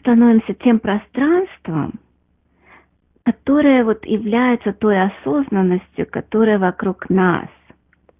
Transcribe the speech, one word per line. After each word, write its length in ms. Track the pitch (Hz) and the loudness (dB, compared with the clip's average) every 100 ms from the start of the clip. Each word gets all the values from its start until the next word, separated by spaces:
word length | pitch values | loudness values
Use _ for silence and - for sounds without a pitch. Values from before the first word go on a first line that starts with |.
становимся 540 | 254 233 240 226 - | 0 4 4 4 0
тем 260 | 196 247 226 | -2 0 0
пространством, 1200 | 208 208 - 240 294 359 381 - - 160 135 - _ _ _ _ _ _ _ - _ _ _ _ | 0 -6 -6 -4 0 0 -2 -8 -8 -6 -6 -10 _ _ _ _ _ _ _ -20 _ _ _ _
которое 640 | - - - 285 285 254 | -4 -4 0 2 4 4
вот 220 | 226 220 - | 2 -2 -4
является 680 | 220 220 233 254 233 208 | -4 -2 0 0 0 -4
той 260 | 196 214 196 | -2 0 2
осознанностью, 1080 | 196 - 269 294 277 196 185 180 - - 175 | 0 -4 -4 -4 -2 0 0 -2 -6 -10 -8
которая 480 | - - 220 220 208 | -8 -4 0 2 2
вокруг 520 | 185 185 196 180 - | 0 -2 -6 -6 -2
нас. 400 | 185 185 165 - _ _ _ _ _ _ _ | 0 0 -2 -6 _ _ _ _ _ _ _